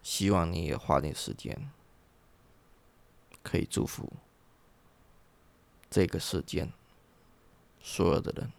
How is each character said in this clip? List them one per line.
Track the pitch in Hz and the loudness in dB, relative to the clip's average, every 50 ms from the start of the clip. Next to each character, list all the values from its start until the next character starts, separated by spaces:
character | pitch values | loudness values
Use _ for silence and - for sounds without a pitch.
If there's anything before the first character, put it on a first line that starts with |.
希 | - - - - 98 98 | -6 -4 -2 2 4 4
望 | 101 92 85 82 | 6 6 4 2
你 | 87 85 85 | 0 -2 -2
也 | - - | -2 -4
花 | - - - - 69 | -4 2 4 4 4
点 | 71 76 - | 4 0 -4
时 | - - - - | -4 -6 -8 -8
间， | - - - - - - 139 - _ _ _ _ _ _ _ _ _ _ _ - _ _ _ - _ _ _ - _ _ _ _ _ - _ _ - _ _ - - _ | -8 -8 -8 -8 -8 -10 -12 -14 _ _ _ _ _ _ _ _ _ _ _ -20 _ _ _ -20 _ _ _ -20 _ _ _ _ _ -20 _ _ -20 _ _ -20 -16 _
可 | - - 90 | 0 0 0
以 | - - | 0 2
祝 | - - - | 0 0 0
福 | - - - - - - - _ _ _ _ _ _ _ _ _ _ _ _ _ _ _ _ _ _ _ - _ _ _ _ _ _ _ _ _ _ _ _ - | 0 -2 -8 -10 -10 -12 -16 _ _ _ _ _ _ _ _ _ _ _ _ _ _ _ _ _ _ _ -20 _ _ _ _ _ _ _ _ _ _ _ _ -18
这 | _ - 104 92 | _ 2 2 2
个 | 80 - 85 | 2 2 -4
世 | - - - 87 | -4 -2 -2 -4
间 | - - - - 78 - - - _ _ _ _ _ _ _ _ _ _ - _ _ - _ _ _ _ _ _ | -4 -2 -4 -4 -4 -4 -8 -14 _ _ _ _ _ _ _ _ _ _ -20 _ _ -20 _ _ _ _ _ _
所 | - - - - 90 87 71 | -16 -12 0 2 4 4 4
有 | - | 4
的 | - - | 0 -2
人 | - - - - - | -6 -6 -6 -8 -10